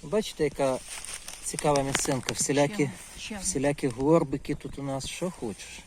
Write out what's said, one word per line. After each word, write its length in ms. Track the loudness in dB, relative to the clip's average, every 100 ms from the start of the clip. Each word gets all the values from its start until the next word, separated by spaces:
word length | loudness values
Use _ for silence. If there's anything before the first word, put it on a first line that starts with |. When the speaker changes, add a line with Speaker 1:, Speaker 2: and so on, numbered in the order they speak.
| 0
Speaker 1:
Бачите, 320 | 0 0 0
яка 340 | 0 2 2 2 -4 -12 -10 -12 -12 -10
цікава 380 | -6 0 4 4
місцинка, 520 | 4 0 2 0 0
всілякі, 560 | -2 2 4 4 4 0 0 -14 -12
Speaker 2:
Ще, 20 |
ще. 180 | -10 -6
Speaker 1:
всілякі 500 | -2 0 2 2 -2
горбики 680 | 0 6 6 4 -4 -4
тут 240 | -6 -6 -8
у 40 |
нас, 240 | -4 -4 -4
що 240 | -4 -6
хочеш. 500 | -4 -8 -8 -12 -16